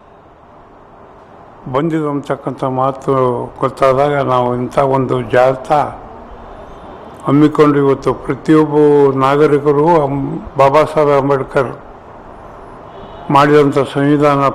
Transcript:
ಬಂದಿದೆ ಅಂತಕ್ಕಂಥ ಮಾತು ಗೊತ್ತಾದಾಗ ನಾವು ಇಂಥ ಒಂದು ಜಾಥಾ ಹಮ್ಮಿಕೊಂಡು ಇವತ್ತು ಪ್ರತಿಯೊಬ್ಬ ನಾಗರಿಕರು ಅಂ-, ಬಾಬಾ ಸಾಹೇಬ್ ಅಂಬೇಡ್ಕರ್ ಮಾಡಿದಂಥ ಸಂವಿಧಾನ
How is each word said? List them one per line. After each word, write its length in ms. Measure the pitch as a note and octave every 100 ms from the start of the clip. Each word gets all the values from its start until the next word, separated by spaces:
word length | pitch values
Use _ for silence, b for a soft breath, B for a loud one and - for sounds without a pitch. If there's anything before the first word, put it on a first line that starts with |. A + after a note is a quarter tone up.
| - - - - - - - - - - - - - - - - C#3+
ಬಂದಿದೆ 340 | C3 E3 D#3+ D3+
ಅಂತಕ್ಕಂಥ 480 | C#3+ C3+ C3+ C#3 B2 C3+ B2+
ಮಾತು 320 | C3 C3+ - C3+ B2+ A#2+ B2 -
ಗೊತ್ತಾದಾಗ 520 | C3 - C3+ C3 D3 C#3+ C3
ನಾವು 160 | B2+ B2 B2
ಇಂಥ 160 | B2 - C#3 C3+
ಒಂದು 200 | B2+ B2+ A2+
ಜಾಥಾ 460 | B2 C3 C3+ - D3 A#2+ - - - - - - - - - - - - - C#3+
ಹಮ್ಮಿಕೊಂಡು 500 | C#3+ D3+ D3+ D3 C#3+
ಇವತ್ತು 260 | C#3 C3 C3+ B2+ -
ಪ್ರತಿಯೊಬ್ಬ 500 | C3+ - D#3 D3+ D3 D3 D3 C#3 C3+
ನಾಗರಿಕರು 640 | C3 C#3+ D3+ D3 D3 C#3+ D#3+ E3
ಅಂ-, 180 | C#3 C#3 C#3 - - -
ಬಾಬಾ 220 | C#3 D3+ D3+
ಸಾಹೇಬ್ 200 | D#3+ C#3+ C#3+
ಅಂಬೇಡ್ಕರ್ 500 | C#3 C#3 C3 C#3+ B2 C#3 - - - - - - - - - - - - - - -
ಮಾಡಿದಂಥ 440 | C#3 D3 D3 C#3 C#3 C3
ಸಂವಿಧಾನ 560 | C#3+ C#3+ D3 D3 C#3 C#3